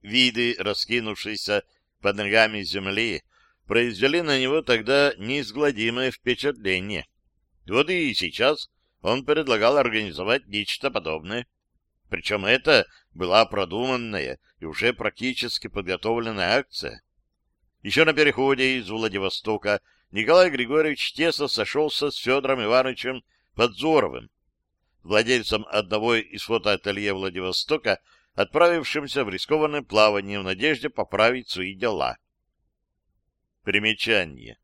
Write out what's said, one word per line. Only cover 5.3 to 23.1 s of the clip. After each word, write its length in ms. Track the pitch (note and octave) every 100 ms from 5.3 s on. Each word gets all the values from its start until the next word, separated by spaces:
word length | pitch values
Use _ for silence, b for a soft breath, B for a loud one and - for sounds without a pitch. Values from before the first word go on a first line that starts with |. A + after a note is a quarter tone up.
| C#3+ A#2 B2 D3 A2+ A2+ A#2+ C3
впечатление. 920 | - A#2+ B2 C#3+ C3 F#2+ F#2 G2 F#2 - _ _ _ _ _ -
Вот 220 | A2+ D3+
и 240 | F#3 D3+
сейчас 560 | G#2 F2+ - B2+ D3+ - _ _ _
он 240 | F#2 B2 C3
предлагал 520 | D3+ C#3 A2 A2+ C#3+
организовать 680 | B2 A2 G#2 D2+ F#2+ C3 A#2+
нечто 420 | G#2 G2+ - C#3
подобное. 580 | A2+ D#2+ D#2 E2 A2+ B2 _ _ _ _ _ _
Причем 360 | E2+ - G#2 G2
это 400 | B2+ D#3 C3 F2+ b b
была 340 | E2 F2+ G2+ A2+
продуманная 920 | G2+ F2+ G2 C3 B2+ A#2 G2+ C2 C2 _ _
и 60 | E2
уже 280 | D#2 A#2
практически 760 | B2 A2 - B2+ B2 A#2+ - -
подготовленная 880 | G#2 F2+ F#2 A2 A#2 A2+ G#2 F2+ B2
акция. 420 | C3+ - B1+ A1 _ _ _ _ _ _ _ _
Еще 240 | G#2 C3 D#3+
на 80 |
переходе 640 | D3 D3 B2+ C3+ C3+ C3 C3
из 120 | F#2+
Владивостока 920 | A2 A2 G2 F#2+ - G#2 G#2+ G#2 G#2 _ _ _
Николай 380 | G2+ A2 F3 F#3
Григорьевич 640 | C3+ A#2+ D3+ D#3 C3+ -
тесно 360 | - E3 D3+ C#3+
сошелся 600 | - G#2 D3 D3+ - D3
с 60 | -
Федором 480 | A#2 C3+ C3 C3
Ивановичем 580 | G#2+ B2 C3 A#2+ B2+